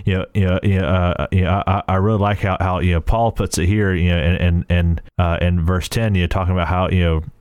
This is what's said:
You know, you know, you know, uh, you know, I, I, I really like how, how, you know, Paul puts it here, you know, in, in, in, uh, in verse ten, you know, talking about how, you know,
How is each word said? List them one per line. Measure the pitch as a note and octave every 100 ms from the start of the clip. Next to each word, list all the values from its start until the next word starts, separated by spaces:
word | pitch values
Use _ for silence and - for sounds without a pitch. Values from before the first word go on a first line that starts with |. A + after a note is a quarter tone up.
You | - F#2
know, | -
you | G2+ F#2
know, | F#2
you | G2+ F#2+
know, | D#2
uh, | F#2 F2 - C#2+
you | F#2
know, | F2+ F2+ -
I, |
I, | G2 -
I | F#2+
really | G2+ G#2+
like | G#2 G2+
how, | G2 F#2
how, | F#2 F2+
you | F2+
know, | E2+
Paul | - A2+ A#2
puts | - F#2+ -
it | E2+
here, | G#2+ G2+
you | F2+ F2
know, | E2+
in, | D2 F2+
in, | F2 E2+ -
in, | F2 E2+ E2 - -
uh, | F2 E2+
in | F2 F2
verse | E2 F2+ -
ten, | A#2+ A2+
you | F#2+
know, | F2
talking | G#2 F2+
about | F2+ E2+
how, | F#2 F#2
you | F#2
know, | E2+ D#2+ - -